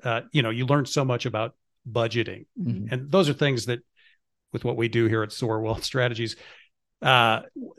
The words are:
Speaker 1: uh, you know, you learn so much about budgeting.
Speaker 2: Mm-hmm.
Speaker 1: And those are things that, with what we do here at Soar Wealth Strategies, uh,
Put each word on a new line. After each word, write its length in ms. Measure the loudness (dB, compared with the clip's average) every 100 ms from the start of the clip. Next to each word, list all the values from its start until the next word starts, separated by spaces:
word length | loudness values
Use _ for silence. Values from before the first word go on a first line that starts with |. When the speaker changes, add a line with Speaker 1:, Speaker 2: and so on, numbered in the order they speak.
Speaker 1:
uh, 180 | -4 -4 0
you 100 | 0
know, 80 | 2
you 160 | 0 2
learn 180 | 0
so 180 | 2 0
much 220 | 0 0
about 300 | -2 -4 -4 _ _ _ -6
budgeting. 540 | -2 0 0 -2 -6 -14 -6
Speaker 2:
Mm-hmm. 320 | -4 -4 -4
Speaker 1:
And 180 | -6 0
those 200 | 2 2
are 40 |
things 300 | 2 0 0
that, 160 | -2 -6 _ _ _ _ _ _ _
with 100 | -6
what 120 | -4 0
we 120 | 0
do 180 | 2 2
here 160 | 2
at 100 | -2
Soar 300 | -4 -2 -2
Wealth 220 | -2 -4
Strategies, 520 | -2 0 0 0 -6 -8 -18 -20 _ _ _ -4
uh, 380 | 4 6 6 2 -2 -14 -14